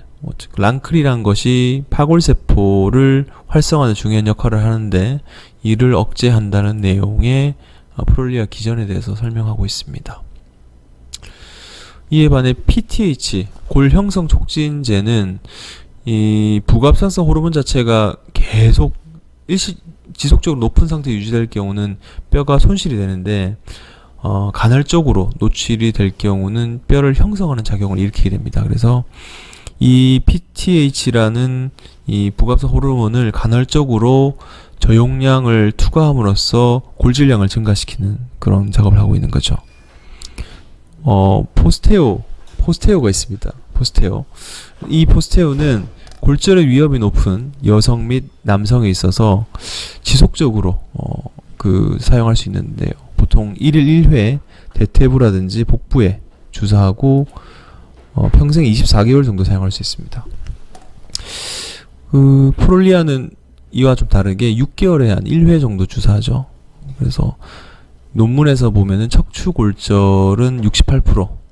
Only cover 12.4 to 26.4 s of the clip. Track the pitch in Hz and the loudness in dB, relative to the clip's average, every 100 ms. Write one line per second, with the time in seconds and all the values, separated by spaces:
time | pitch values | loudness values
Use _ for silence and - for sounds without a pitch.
12.4 | 127 127 - - - - 202 131 - 98 | 0 0 0 0 -2 -2 -2 -4 -6 -6
13.4 | 95 - - 143 139 160 202 196 160 - | -6 -12 -2 2 4 2 0 -4 0 0
14.4 | - 156 151 147 127 101 104 117 95 95 | 0 -4 -6 -4 -2 -2 0 -2 -2 -8
15.4 | - - - - - - - 110 107 107 | -16 -20 -20 -20 -20 -16 -6 -2 0 0
16.4 | 107 104 - 117 139 - 196 185 160 156 | 0 0 2 2 4 4 2 0 0 0
17.4 | 165 151 131 139 117 113 104 - - - | 0 -2 -2 -2 0 0 0 -4 -6 0
18.4 | - 110 113 120 151 - 160 - - _ | 0 2 4 4 2 -4 -14 -20 -20 _
19.4 | - 190 - 175 170 - - - - - | -6 -4 -4 -10 -20 -20 -20 -8 2 2
20.4 | - 139 117 - 165 156 135 107 104 117 | 2 -2 0 2 0 -2 -4 -6 -4 -4
21.4 | 113 104 98 101 101 95 - - - 147 | -4 -6 -6 -6 -6 -8 -16 -18 -2 -2
22.4 | 143 139 - 196 180 110 98 92 92 104 | 2 4 4 2 -2 -4 -4 -6 -4 -4
23.4 | 95 110 - - - - - - - 98 | -4 -8 -14 -20 -20 -20 -20 -10 -4 -2
24.4 | 101 - 113 131 143 170 147 101 92 - | -4 -2 0 2 2 0 0 0 -2 -2
25.4 | 110 - - 113 113 107 98 - 104 98 | -2 -2 -4 -2 -2 0 -2 -2 -4 -2